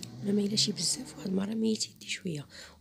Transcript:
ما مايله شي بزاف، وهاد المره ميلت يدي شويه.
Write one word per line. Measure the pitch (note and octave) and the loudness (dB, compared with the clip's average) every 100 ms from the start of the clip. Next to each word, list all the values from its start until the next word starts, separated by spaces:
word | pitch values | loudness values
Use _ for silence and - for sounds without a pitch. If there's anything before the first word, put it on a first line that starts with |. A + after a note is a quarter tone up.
| - - | -10 -6
ما | G3+ | 2
مايله | G#3 G3+ G#3+ | 4 4 4
شي | - | 2
بزاف، | - - - B3+ - | 2 0 0 -4 -8
وهاد | G3+ | -2
المره | F#3 G3+ | 0 0
ميلت | A3+ A3 G#3+ - | 2 2 2 -2
يدي | - - | -8 -8
شويه. | - F#3+ D3+ C3+ - - - | -6 -4 -4 -6 -14 -18 -14